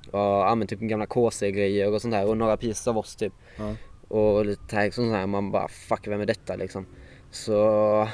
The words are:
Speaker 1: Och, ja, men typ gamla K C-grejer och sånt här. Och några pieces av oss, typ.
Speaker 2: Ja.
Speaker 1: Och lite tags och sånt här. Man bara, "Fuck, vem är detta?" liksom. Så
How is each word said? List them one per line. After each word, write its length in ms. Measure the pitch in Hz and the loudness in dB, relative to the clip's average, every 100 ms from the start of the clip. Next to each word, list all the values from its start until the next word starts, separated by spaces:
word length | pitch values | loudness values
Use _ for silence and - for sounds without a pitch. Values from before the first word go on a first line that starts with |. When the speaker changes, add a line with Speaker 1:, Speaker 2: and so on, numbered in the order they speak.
| - | -6
Speaker 1:
Och, 80 | 98 | 0
ja, 340 | 101 101 95 113 | 2 4 4 2
men 120 | 101 | -2
typ 120 | 98 | -4
gamla 260 | 113 107 107 | -4 -2 -2
K 260 | 127 117 | 2 2
C-grejer 640 | - 101 98 98 101 98 | 2 -2 0 0 2 2
och 80 | 104 | 0
sånt 120 | 117 | 0
här. 140 | 107 101 | 0 0
Och 100 | 110 | 2
några 200 | 113 104 | 2 2
pieces 300 | 117 104 - | -2 -4 -2
av 100 | 110 | -2
oss, 180 | - - | -4 -6
typ. 180 | 104 - - - | -8 -8 -16 -10
Speaker 2:
Ja. 180 | 107 113 - - - | -8 -8 -12 -18 -4
Speaker 1:
Och 380 | 107 107 101 104 | 2 4 4 0
lite 220 | 101 - | -4 -4
tags 300 | 107 101 120 | -2 0 0
och 60 | |
sånt 120 | 117 107 | 0 0
här. 120 | 95 | -2
Man 240 | 101 101 | -2 -2
bara, 160 | 101 - | -2 -4
"Fuck, 400 | - - 110 104 | -8 -4 -4 -4
vem 140 | 104 | -4
är 40 | 104 | -2
detta?" 300 | 110 - 92 | -2 -6 -8
liksom. 300 | 95 98 92 - - - - | -8 -8 -12 -16 -20 -20 -18
Så 760 | - - 104 107 107 107 107 107 | -10 0 4 4 4 4 4 0